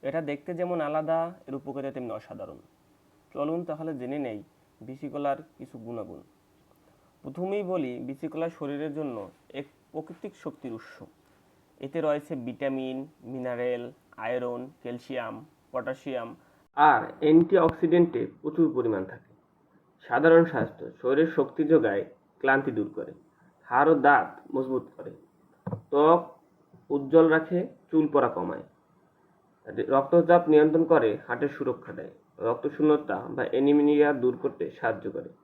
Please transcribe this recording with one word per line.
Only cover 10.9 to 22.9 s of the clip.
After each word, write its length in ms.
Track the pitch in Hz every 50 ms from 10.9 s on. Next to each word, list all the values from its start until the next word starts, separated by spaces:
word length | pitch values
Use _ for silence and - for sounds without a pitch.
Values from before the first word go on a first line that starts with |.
| - - - - _ _ _ _ _ _ _ _ _ _ _ _ _ _
এতে 180 | - 135 - 170
রয়েছে 320 | 156 156 147 147 147 - 165 135 117
ভিটামিন, 520 | 123 127 - 143 139 135 135 131 131 131 131 135 156 160 _ _ 113
মিনারেল, 520 | 131 131 123 127 123 120 123 123 123 120 120 120 123 _ _ _ - -
আয়রন, 440 | 110 113 123 127 123 123 123 120 123 135 160 _
ক্যালসিয়াম, 560 | _ 123 120 123 120 - 139 127 117 113 110 107 104 _ _ _ _ _
পটাশিয়াম 600 | - 127 117 123 131 - - 139 131 123 113 117 - - _ _ _ _ _ _ _ -
আর 240 | 147 151 139 113 113 - - -
অ্যান্টিঅক্সিডেন্টে 1000 | - 151 156 165 165 160 196 185 165 160 156 - - 165 165 175 175 170 - 120 117 - - _
প্রচুর 260 | - 151 147 - 165 151 -
পরিমাণ 300 | 127 120 113 107 95 92 92
থাকে। 200 | - - _ _ _ _ _ _ _ _ _ _ _ _ _ _ _ _ _
সাধারণ 380 | - 120 135 147 165 165 165 170 165
স্বাস্থ্য, 340 | 156 127 98 - - - - - - _
শরীরের 320 | - 123 135 139 160 160 -
শক্তি 280 | - 135 - - - 156 147
যোগায়, 320 | 160 156 110 110 98 101 90 - - _ _ _ _ _
ক্লান্তি 340 | - 135 135 135 131 131
দূর 180 | 113 110 104 -